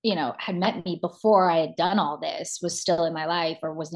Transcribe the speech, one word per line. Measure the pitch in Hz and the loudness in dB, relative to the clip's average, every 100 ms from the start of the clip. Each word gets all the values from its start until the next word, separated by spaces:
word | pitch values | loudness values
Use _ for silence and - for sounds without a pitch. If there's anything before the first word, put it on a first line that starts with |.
you | 214 | -2
know, | 175 131 - | 0 -2 -4
had | - 180 | -6 -2
met | 190 - 180 | -2 -2 -6
me | 165 | -6
before | 170 - 214 202 185 | -6 0 4 6 6
I | 165 | 4
had | 151 131 | 0 0
done | 175 208 | 0 2
all | 147 151 | 0 -4
this | 156 160 165 - | -6 -6 -8 -6
was | 175 - | -6 -2
still | - 170 | 0 2
in | 160 | 0
my | 160 156 | -2 -2
life | 170 160 165 | 0 -2 -4
or | 160 | -6
was | 156 156 | -6 -8